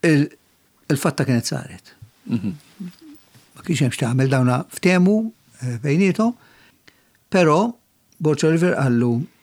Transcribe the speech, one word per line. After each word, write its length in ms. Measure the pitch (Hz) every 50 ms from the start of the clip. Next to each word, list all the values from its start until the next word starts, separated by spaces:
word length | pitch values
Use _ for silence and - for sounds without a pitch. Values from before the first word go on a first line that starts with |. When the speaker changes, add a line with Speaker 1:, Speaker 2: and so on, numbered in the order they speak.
| -
Speaker 1:
il-, 260 | 170 156 143 147 151 - _ _ _ _ _ _ _ _ _ _ _
il-fatta 340 | 151 139 - 170 147 - 139
kienet 220 | 120 127 117 113
saret. 480 | - - 131 - - - 95 _ - - _ - - _ _ _
Speaker 2:
Mhm. 260 | - - 110 92 107 - 147 _ _ _ _ 196 180 - _ - 311 285 - _ _ _ - _ _ _
Speaker 1:
Ma 60 | - -
kienx 160 | - - 131
hemm 140 | 151 123 -
x'tagħmel 340 | - 135 120 120 127 135 135
dawna 300 | 135 131 127 123 123 131 - -
ftehmu, 460 | - - - 180 185 180 180 190 208 220 226 226 - _ _ _ _ - -
eh, 160 | 127 120 113 113
bejniethom, 520 | 147 143 165 202 190 175 - 220 233 240 - _ _ _ _ _ _ _ _ _ - _ _ _ _ _ _ _ _
però 440 | - 190 175 156 147 165 202 240 233 _ _ _ _ _ _ _ _ _
Borg 240 | 165 156 151 143 -
Oliver 300 | 156 160 165 165 180 -
qallu 480 | - 139 131 120 120 120 120 120 117 151 - _ _